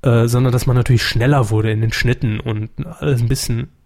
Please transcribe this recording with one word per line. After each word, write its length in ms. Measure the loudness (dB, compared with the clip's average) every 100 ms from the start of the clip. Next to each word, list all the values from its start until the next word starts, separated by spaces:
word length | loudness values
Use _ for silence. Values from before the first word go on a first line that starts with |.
äh, 240 | 2 2 2
sondern 240 | 2 2
dass 140 | 2 2
man 100 | 0
natürlich 260 | 4 2
schneller 460 | 2 0 2 2 2
wurde 200 | 0 0
in 100 | 0
den 120 | -2
Schnitten 480 | 0 -2 0 -2 -4
und 280 | -4 -6 -8 -10 -12 -6
alles 200 | -2 0
ein 60 | 0
bisschen 400 | -2 -2 -4 -6 _